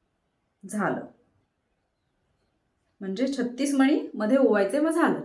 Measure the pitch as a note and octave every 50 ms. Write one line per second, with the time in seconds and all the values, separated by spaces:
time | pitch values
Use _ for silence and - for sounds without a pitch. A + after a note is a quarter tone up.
0 | _ _ _ _ _ _ _ _ _ _ _ _ - F#3 G#3 G#3 F#3+ D3+ - -
1 | - - - _ _ _ _ _ _ _ _ _ _ _ _ _ _ _ _ _
2 | _ _ _ _ _ _ _ _ _ _ _ _ _ _ _ _ _ _ _ -
3 | G3+ F#3+ F#3+ A3 C4 C#4 - B3+ A#3 A#3+ - - C#4 C#4+ C#4 C4+ C4+ C#4 D#4 -
4 | - - - G#3 G#3+ G#3+ C4 C#4 C4 G#3+ G#3 G3+ G3 G3 - D4 D4+ E4 D#4 E4+
5 | D4 - - -